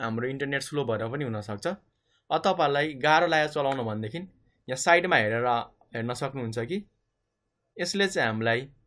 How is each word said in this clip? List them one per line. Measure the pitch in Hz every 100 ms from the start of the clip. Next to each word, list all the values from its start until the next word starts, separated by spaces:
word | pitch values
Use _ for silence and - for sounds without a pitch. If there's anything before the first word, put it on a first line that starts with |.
हाम्रो | 117 113 123
इन्टरनेट | 139 139 139
स्लो | 135 147
भएर | 123 110 113
पनि | 139
हुनसक्छ। | 135 107 104 101 170
अ, | 196 _ _ _ _ - 156
तपाईँहरूलाई | 196 180 147 143 156 135
गाह्रो | 147 156 175
लाग्यो | 160 151
चलाउन | 147 139 135
भनेदेखि | 113 107 107 165
यहाँ | 185 _ _ _ - 131
साइडमा | - 175 180 156
हेरेर | 107 117 123 117 - _ _
हेर्न | 117 117
सक्नुहुन्छ | 123 135 135 113 113
कि | 117 190 202 _ _ _ _ _ _ _ _ -
यसले | 175 202 196
चाहिँ | 196 117
हामीलाई | 110 113 117 139 -